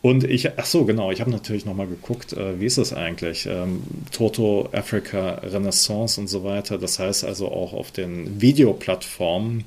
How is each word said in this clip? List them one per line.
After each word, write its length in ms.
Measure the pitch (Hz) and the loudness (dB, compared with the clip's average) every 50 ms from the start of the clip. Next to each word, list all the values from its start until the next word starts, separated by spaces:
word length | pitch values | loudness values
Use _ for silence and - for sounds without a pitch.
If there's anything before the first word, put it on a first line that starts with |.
| - | 6
Und 200 | 123 131 135 131 | 6 6 6 4
ich, 360 | 127 123 120 - - - - | 4 2 2 0 -2 -2 -4
ach 80 | - | -4
so, 180 | - - 170 135 | 2 2 4 4
genau, 240 | 104 107 113 101 95 | 4 2 2 0 -2
ich 100 | - - | -2 0
habe 120 | 117 127 | 0 -2
natürlich 340 | 117 104 - - 107 101 92 | -2 -2 -2 -4 -4 -4 -4
noch 80 | 104 92 | -4 -4
mal 140 | 98 98 | -4 -4
geguckt, 460 | 92 90 85 - - 117 123 - - - | -4 -6 -10 -6 -6 -6 -6 -6 -10 -8
äh, 260 | - 95 95 92 90 | -6 -4 -4 -2 -2
wie 80 | 101 | 0
ist 100 | 123 123 | 2 2
es 160 | 139 110 - - | 2 0 0 -2
eigentlich? 540 | - 85 82 87 - 90 82 82 - - | -4 -4 -4 -4 -4 -4 -4 -4 -4 -4
Ähm, 340 | - 92 90 90 92 90 - - - - - - - | -4 -4 -2 -2 -2 -2 -4 -6 -8 -10 -10 -10 -10
Toto, 580 | - - 117 104 - - 113 104 104 101 - - | 0 2 2 2 4 4 2 4 4 2 0 0
Africa, 680 | - 101 - - 113 104 - - - 98 95 92 87 - | -4 -4 -2 0 -2 -2 -2 -2 -4 -2 -2 -2 -4 -6
Renaissance 800 | - 95 92 101 101 98 92 - - - 107 104 113 110 - - | -8 -4 -4 -2 -2 0 2 2 2 2 2 0 0 0 -2 -4
und 60 | 101 | -4
so 160 | 90 95 98 92 | -4 -4 -4 -2
weiter. 340 | 101 98 101 101 - 107 | -2 -4 -4 -4 -4 -4
Das 220 | 90 90 90 - - | -4 -2 -4 -2 -2
heißt 260 | 92 95 101 - - | -2 -2 0 -2 -2
also 220 | - 101 104 101 | -4 -4 -4 -4
auch 260 | - - 92 90 80 - | -4 -2 -4 -4 -4 -6
auf 160 | - - - | -8 -10 -8
den 500 | - - 92 90 87 87 82 - 101 101 | -6 -6 -6 -6 -6 -6 -6 -6 -2 6
Videoplattformen 1200 | 113 127 143 147 139 110 95 - - - 92 - - - - - 90 85 87 92 107 113 117 113 113 | 6 8 10 10 8 6 6 2 0 -2 -2 -2 -4 -12 -6 -2 0 0 0 0 -2 -2 -4 -4 -6